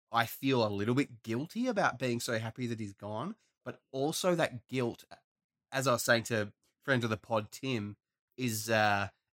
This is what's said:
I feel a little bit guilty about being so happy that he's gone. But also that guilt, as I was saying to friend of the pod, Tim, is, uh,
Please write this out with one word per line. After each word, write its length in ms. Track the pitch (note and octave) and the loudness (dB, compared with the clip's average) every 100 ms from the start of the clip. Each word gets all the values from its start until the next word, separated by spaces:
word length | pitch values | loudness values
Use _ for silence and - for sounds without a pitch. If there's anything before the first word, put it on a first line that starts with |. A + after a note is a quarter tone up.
| - | -2
I 140 | A2+ A#2 | 0 0
feel 420 | - C3+ B2+ G#2+ | -2 0 2 2
a 20 | |
little 260 | G2+ G#2 B2 | 0 0 0
bit 280 | C#3+ A2+ | 0 -6
guilty 440 | - A2+ D#3 A3 B3+ | -4 -4 -4 -4 -2
about 300 | G3+ D3+ B2+ | 0 0 0
being 220 | C3 A#2 | -2 -2
so 180 | - A2+ | -2 -4
happy 280 | A2+ - B2 | -4 -6 -6
that 120 | A2 | -4
he's 120 | G#2 | -8
gone. 420 | G#2 G#2 G#2+ D#3+ A3 _ _ | -10 -10 -8 -8 -12 _ _
But 160 | B2+ - _ | -14 -14 _
also 420 | C3+ C#3+ E3 F#3 F3 | -4 -2 0 0 2
that 320 | D3+ A#2+ - | 0 -2 -4
guilt, 380 | B2+ A#2+ - - - _ _ _ _ - | 0 0 -2 -14 -20 _ _ _ _ -6
as 160 | C3+ C3+ | -2 2
I 60 | |
was 100 | A#2+ | 2
saying 200 | - A#2 | 4 4
to 280 | A2 A2 G#2 - _ _ | 4 0 -2 -8 _ _
friend 220 | - B2+ A2+ | 0 2 2
of 40 | |
the 60 | G#2+ | -2
pod, 360 | - A2+ G#2 | 0 0 0
Tim, 420 | - C3+ A#2+ G#2 G2+ _ _ _ - | -8 -4 -4 -4 -10 _ _ _ -6
is, 340 | B2+ A2 G#2+ | -4 -2 2
uh, 380 | A2 G#2+ G2+ G2 _ _ | 4 4 2 -2 _ _